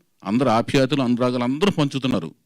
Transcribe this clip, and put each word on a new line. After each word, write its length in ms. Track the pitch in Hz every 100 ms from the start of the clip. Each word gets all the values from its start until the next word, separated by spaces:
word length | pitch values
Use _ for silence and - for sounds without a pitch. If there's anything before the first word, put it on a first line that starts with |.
| _ _
అందరు 260 | 95 117 131
ఆప్యాయతలు, 520 | 113 113 139 131 143
అనురాగాలు 420 | 123 120 123 123
అందరూ 280 | 123 139 202
పంచుతున్నారు, 640 | - 143 135 131 110 80 -